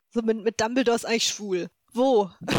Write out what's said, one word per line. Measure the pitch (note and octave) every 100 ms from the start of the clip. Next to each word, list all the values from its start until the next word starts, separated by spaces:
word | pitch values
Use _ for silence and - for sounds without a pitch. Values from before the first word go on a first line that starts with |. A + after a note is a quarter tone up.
| _
so | A#3
mit, | A3+ A3
mit | G#3 -
Dumbledore | A3 B3 A#3+ A#3
ist | -
eigentlich | A3+ -
schwul. | - G#3 F3+ E3+ - _
Wo? | A3+ C4 A#3+ G3 - -